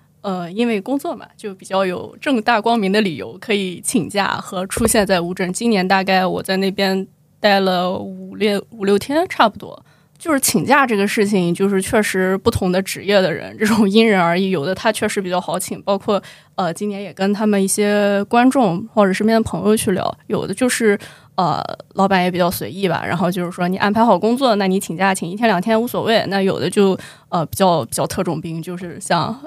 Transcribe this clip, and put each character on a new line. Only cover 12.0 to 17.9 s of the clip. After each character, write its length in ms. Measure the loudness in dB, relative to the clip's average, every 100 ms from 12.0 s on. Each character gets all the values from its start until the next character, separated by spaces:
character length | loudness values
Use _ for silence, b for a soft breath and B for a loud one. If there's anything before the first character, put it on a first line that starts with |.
实 320 | 2 0 0 0
不 120 | 0
同 220 | 0 0
的 80 | 0
职 240 | -2 -6
业 160 | 0 2
的 100 | 2
人， 240 | -2 -8 -2
这 80 | 2
种 220 | 4 4
因 180 | 4 4
人 100 | 4
而 220 | 2 2
异， 80 | 0
有 160 | 0
的 100 | -2
他 160 | -2 -2
确 160 | 0 -2
实 140 | -2
比 80 | -2
较 100 | -2
好 200 | -2 -6
请， 200 | -6 -6
包 160 | -4 -2
括， 240 | 0 -2 B B B
呃， 180 | -4 -4
今 160 | -4 -6
年 140 | -8
也 100 | -10
跟 180 | -4 -2
他 120 | 0 2
们 160 | 2
一 60 | 2
些 560 | 0 2